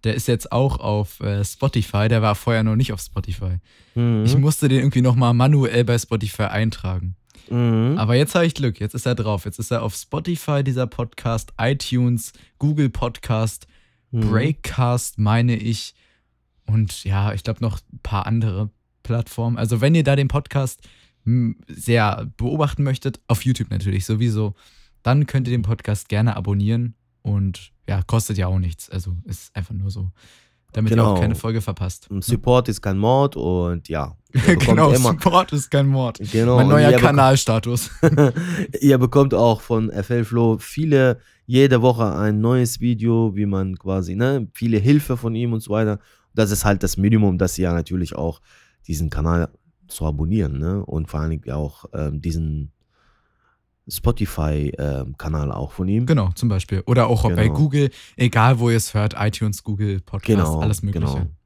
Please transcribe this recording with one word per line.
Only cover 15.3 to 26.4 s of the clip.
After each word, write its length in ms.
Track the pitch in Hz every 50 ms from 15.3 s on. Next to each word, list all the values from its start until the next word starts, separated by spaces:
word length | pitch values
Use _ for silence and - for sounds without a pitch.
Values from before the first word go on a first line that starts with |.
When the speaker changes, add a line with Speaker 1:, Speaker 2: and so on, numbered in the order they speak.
| 107 117 117 123 120
Speaker 1:
ich. 380 | 107 104 113 117 107 - - - _ _ _ _ _ _ _ _ _ _ _ _ _ _
Und 380 | - 107 113 110 95 - - -
ja, 280 | 98 98 98 98 107 101
ich 100 | 98 -
glaub 180 | - 110 -
noch 200 | 120 113 101 - _ _ -
ein 60 | - _
paar 240 | - - 98 -
andere 440 | - 110 117 110 107 92 95 107 104 _ _ _ _ _ _ _
Plattformen. 560 | - 113 117 113 - - - 117 117 120 117
Also 220 | 117 110 120 113
wenn 140 | 110 143 165
ihr 100 | 165 151
da 120 | 139 139
den 120 | 139 139 131
Podcast, 520 | - 147 143 - - 143 135 123 - _ _ - _ _ _ _ _ _ _
m, 300 | 113 117 123 120 113 113 _ -
sehr 640 | _ - - - - 117 117 107 104 101 110 107 107 -
beobachten 460 | - 117 120 139 151 156 139 - - 143
möchtet, 380 | 135 131 131 - 139 110 - _
auf 180 | _ 117 104 -
YouTube 260 | 127 127 - 110 -
natürlich 360 | 98 95 90 98 98 98 95
sowieso, 480 | - 110 107 120 120 110 107 107 104 92 _ _ _ _ _ - _ _ _ _
dann 240 | 120 127 143 147
könnt 220 | - - 135 127 123
ihr 40 | 120
den 100 | 120 98
Podcast 460 | 95 113 - - - 107 101 - _
gerne 280 | - 104 113 120 107
abonnieren 580 | -